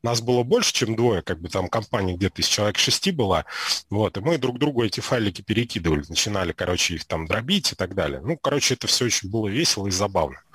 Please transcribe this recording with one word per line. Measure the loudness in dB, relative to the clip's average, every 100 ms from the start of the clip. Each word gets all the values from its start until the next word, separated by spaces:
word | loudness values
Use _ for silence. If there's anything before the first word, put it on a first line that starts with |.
нас | -2 0
было | 2 2
больше, | 4 2 2
чем | 2 0 2
двое, | 2 2
как | 0 -6
бы | -4
там | -2 0
компания | -2 -2 0 0 0
где-то | 0 0
из | -2
человек | 2 0 2
шести | 2 2 0
была, | 2 2 2 0 -6 -4 -4 -2
вот, | 0 0 0
и |
мы | 0 0
друг | 0 0
другу | 0 0
эти | -2 -2
файлики | -2 0 0 -4
перекидывали, | -2 -2 -2 -2 0 0 0
начинали, | -2 0 0 -2
короче, | -2 -2 0 0
их | -2
там | -4 -4 -2
дробить | -2 0 0 0
и | -2
так | -4
далее. | -2 -2 -2
Ну, | -4 -4
короче, | 0 0 0
это | 0 0
всё | 2
очень | 2 0 -2
было | -2 -2
весело | 0 0 0 0
и |
забавно. | 0 0 2 0 -2 -10